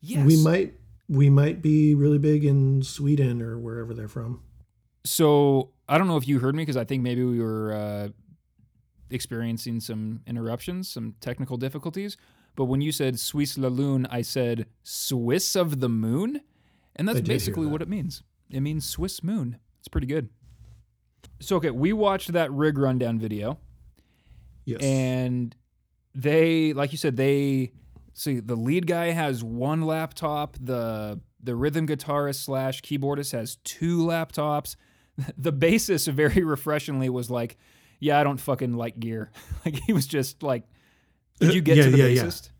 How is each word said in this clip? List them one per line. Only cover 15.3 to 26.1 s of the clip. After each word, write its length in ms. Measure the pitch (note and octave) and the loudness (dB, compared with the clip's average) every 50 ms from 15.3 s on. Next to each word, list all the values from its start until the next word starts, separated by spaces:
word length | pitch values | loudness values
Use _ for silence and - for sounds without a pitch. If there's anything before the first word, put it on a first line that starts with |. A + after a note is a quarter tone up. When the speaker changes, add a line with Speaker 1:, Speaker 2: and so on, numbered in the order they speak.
| C3 F3+ F#3+ - - | 2 2 0 0 0
Speaker 1:
of 240 | - F3 E3 D3 C3+ | 0 0 0 0 0
the 80 | B2+ A#2+ | 0 0
Moon. 520 | A#2 A2+ A2 A2+ A#2 C#3+ G3 A3+ D4 D4 - _ _ _ _ _ _ _ _ _ _ - | 0 0 0 0 0 0 0 -2 -4 -6 -10 _ _ _ _ _ _ _ _ _ _ -4
And 100 | D#3+ G3+ | -2 0
that's 80 | - C3 | 0 0
Speaker 2:
I 20 | |
did 60 | A#2 E3 | 0 0
hear 80 | - | 0
Speaker 1:
basically 280 | - - F#3+ G3+ F3 D#3+ | 0 0 -2 -4 -2 -2
Speaker 2:
that. 40 | D3+ | -2
Speaker 1:
what 100 | D3 D#3 | -2 -4
it 60 | D#3+ D#3 | -4 -6
means. 340 | G3 G#3+ C#3+ - - - - _ _ _ _ _ | -6 -6 -6 -6 -8 -12 -16 _ _ _ _ _
It 80 | B2+ C3 | -6 -4
means 260 | C3+ D3 D#3 D#3 C#3 | -4 -2 -4 -4 -6
Swiss 380 | - - - E3 F#3+ - - - | -6 -6 -6 -6 -6 -6 -6 -6
moon. 340 | E3 G#3+ A3+ C3+ A#2+ A#2+ - _ _ _ _ | -4 -4 -4 -4 -6 -8 -10 _ _ _ _
It's 80 | _ - | _ -6
pretty 180 | - - D3 | -4 -4 -2
good. 240 | B2+ C#3+ D#3+ C3+ G#2+ _ _ _ - - _ - - - - _ _ _ _ _ _ _ _ _ - - - | -2 -2 -4 -4 -4 _ _ _ -20 -20 _ -20 -20 -20 -20 _ _ _ _ _ _ _ _ _ -20 -20 -18
So, 160 | - - G3 | -6 -2 -2
okay, 160 | F3+ D3+ D#3+ | 0 0 0
we 220 | A#2+ A#2+ C#3 F3 G#3+ | -2 2 0 2 2
watched 400 | G#3+ G#3+ G3+ F#3+ F#3+ F#3+ - E3+ | 4 2 2 2 0 -2 -2 0
that 180 | F3 E3 C#3+ | 0 0 0
rig 260 | C#3+ C#3 D3+ D#3 D3+ C#3 | 0 2 2 2 2 2
rundown 400 | C#3 C3+ B2+ B2+ B2 A#2 A#2 A2+ | 2 2 2 2 0 0 0 -2
video. 380 | A2 A2 G#2+ G#2 G#2 A2 D3 - - - - - - - _ _ _ _ _ _ _ _ - - - - - - - | -2 -2 -4 -4 -4 -4 -6 -6 -12 -20 -20 -20 -20 -20 _ _ _ _ _ _ _ _ -20 -20 -20 -20 -20 -16 -8
Speaker 2:
Yes. 160 | - A#2 A#2 C#3 | -8 -6 -2 0
Speaker 1:
And 720 | C3+ C3+ C3 C3 B2+ B2+ B2+ B2+ B2+ B2 B2 B2 A#2 - _ _ _ _ _ _ _ _ _ _ _ | 0 0 2 0 0 0 -2 -2 -2 -2 -2 -4 -6 -8 _ _ _ _ _ _ _ _ _ _ _